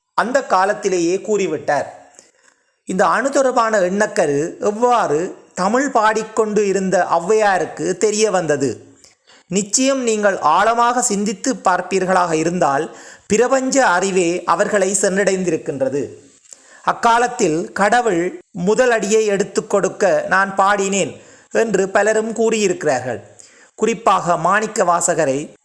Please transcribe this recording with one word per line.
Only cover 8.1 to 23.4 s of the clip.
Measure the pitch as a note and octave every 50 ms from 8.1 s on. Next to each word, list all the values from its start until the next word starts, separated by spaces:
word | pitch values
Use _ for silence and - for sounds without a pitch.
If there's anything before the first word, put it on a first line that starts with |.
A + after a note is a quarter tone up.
| G#3 G#3 G#3+ G#3+
வந்தது? | F#3+ F#3 E3+ D#3 D3+ C3+ C3+ B2+ G#2 - - - - _ - _ _ _ _ _ - - _ _
நிச்சயம் | E3+ G3+ G#3 G3+ - - C4 C4+ C#4 C4+ B3
நீங்கள் | A#3 A3 G#3 G#3 G3+ F#3+ -
ஆழமாக | - D3 D#3 F3+ G3+ A3 A#3 A#3 A#3+ A#3+ A#3+ B3+
சிந்தித்து | - - G3+ G3 G#3 G3+ A#3 - - C4+ A#3+
பார்ப்பீர்களாக | F#3+ - G3+ F3+ F3+ F3+ - G3 F#3+ F#3 F3+ F#3 F#3 F3+ E3+
இருந்தால், | E3 D#3 D#3+ E3 F3 F3+ E3 C#3+ C#3 C#3 D#3+ D#3+ - - - - - - _ _
பிரபஞ்ச | G3 A3 A#3+ B3 C4+ C4+ C4 C4 - C4+ B3+
அறிவே | G#3 F3 F3+ F#3 G3 G3 F#3+ F3 E3+ F3 F3+ -
அவர்களை | - E3 E3+ G3+ G3 G#3 G#3 F#3+ F#3 G3+ G3
சென்றடைந்திருக்கின்றது. | - G3 F#3 G3 G#3 G3 G3 F#3 F#3 F3 D#3+ D#3 - - D3 C3+ C3+ C3 C3+ C#3+ A#2+ G2 F#2 - - - _ _ _ - - - _ - - - -
அக்காலத்தில் | - F3+ - - A#3 A3+ A#3+ B3 A#3+ A#3+ - A3 E3+ D#3 E3 F#3+ -
கடவுள் | - - G3 G#3 A3 B3 A#3 A3+ F#3 E3+ F3 F#3 D#4 - - _
முதல் | _ F#3+ F3 F#3+ A3 - B3+ B3
அடியை | A#3 A3 G3+ G3 G#3+ A3 A3
எடுத்து | G#3 G3+ F#3+ G3+ - - G#3+ G#3+ -
கொடுக்க | - G3+ F3 - - - G#3 F#3 D#3 D3+ D3 -
நான் | F3 F#3+ G3 G3 F#3+
பாடினேன் | G#3 F#3+ G3 G#3 G3+ G3 G3 G3 G3 E3+ C3 G#2 - - - - - _ _
என்று | - G#3+ A3+ A#3 G3 F3+ G3 F#3+
பலரும் | F#3+ G#3 G3+ G#3+ A3 A3 A3 A3+ A3
கூறியிருக்கிறார்கள். | A3+ A3+ A3+ A3 A3 G#3 F#3 F3+ F3 - D3 C3+ B2 A2+ B2+ A2+ G2 - - - -